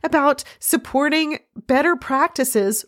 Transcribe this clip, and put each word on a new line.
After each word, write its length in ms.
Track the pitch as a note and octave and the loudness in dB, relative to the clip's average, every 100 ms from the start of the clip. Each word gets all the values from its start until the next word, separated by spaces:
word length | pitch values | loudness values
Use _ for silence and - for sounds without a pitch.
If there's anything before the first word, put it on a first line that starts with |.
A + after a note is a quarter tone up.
about 400 | E4 D#4 C#4+ C#4 - - | -2 2 2 0 -4 -10
supporting 800 | - - - C4 D4 D#4 D4+ D#4 _ - - | -2 -2 0 0 2 0 -2 -6 _ -10 0
better 300 | C4 D#4+ C4 | 2 2 0
practices 880 | - C4+ E4+ - C4 A3 G3 G#3+ | -2 0 0 0 -2 0 0 -4